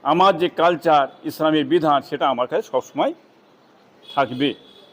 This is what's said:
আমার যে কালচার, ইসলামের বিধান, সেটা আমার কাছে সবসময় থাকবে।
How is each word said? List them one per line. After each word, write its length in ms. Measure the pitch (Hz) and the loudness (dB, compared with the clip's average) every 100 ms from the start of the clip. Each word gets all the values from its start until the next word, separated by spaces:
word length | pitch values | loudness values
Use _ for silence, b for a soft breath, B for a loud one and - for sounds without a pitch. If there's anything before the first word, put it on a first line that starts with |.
আমার 360 | 139 165 190 170 | 0 4 4 2
যে 100 | 175 | -2
কালচার, 600 | - 220 160 170 151 135 - | 2 0 2 2 2 2 -6
ইসলামের 400 | 156 - 156 156 | -14 -4 0 0
বিধান, 380 | 135 170 156 143 | 0 0 2 0
সেটা 260 | - 143 151 | -2 -4 -2
আমার 180 | 123 127 | -2 -2
কাছে 220 | 170 - | -4 -4
সবসময় 460 | 131 - 143 214 349 _ _ _ _ _ _ _ _ - | -6 -6 -6 -4 -6 _ _ _ _ _ _ _ _ -8
থাকবে। 400 | - 127 127 143 - - - - | -4 -4 -2 -4 -4 -18 -20 -20